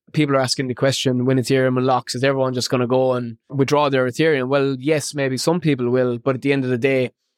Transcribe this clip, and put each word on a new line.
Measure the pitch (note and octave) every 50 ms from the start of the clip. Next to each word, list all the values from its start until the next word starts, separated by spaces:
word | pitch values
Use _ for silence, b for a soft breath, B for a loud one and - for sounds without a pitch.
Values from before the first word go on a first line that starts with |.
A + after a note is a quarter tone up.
| _ _
People | - D3+ D3+ C#3+ C#3
are | C3+
asking | B2+ A#2+ - - C3+ B2+
the | A#2
question, | - C#3 C3+ C3 - - C3+ B2+ B2 B2
when | C3 C3 C3
Ethereum | A2+ - C3+ C3 C3 C3 B2+ B2+
unlocks, | B2+ C3+ B2+ B2 - - -
is | B2 C3+
everyone | C#3 C3+ C3+ C3 C3 B2+
just | B2 - -
gonna | C#3+ C#3+ C#3+
go | A#2 B2+ C3 C3 C3
and | B2 B2 B2 A#2 A2+ - _ -
withdraw | C#3+ C#3 C3+ C3 D3+ C#3+ D3 C#3
their | C#3 C3 B2+
Ethereum? | B2+ A#2+ - D#3 E3 D3+ C3 B2+ B2+
Well, | C#3 C#3+ C3+ C#3 C3+ B2+
yes, | B2+ D3+ D#3 D3 - - D3
maybe | C#3+ C#3 C3 C3
some | A#2+ - E3 E3+ F3
people | - D#3 C#3 B2 B2 A#2+
will, | B2 B2+ B2+ B2 A#2+ A#2
but | - C#3 C3
at | A#2
the | - C#3
end | C#3 C#3 B2+
of | B2+
the | B2+ A#2
day, | B2 C3+ C3+ C3 B2+ A#2 - _ _ _ _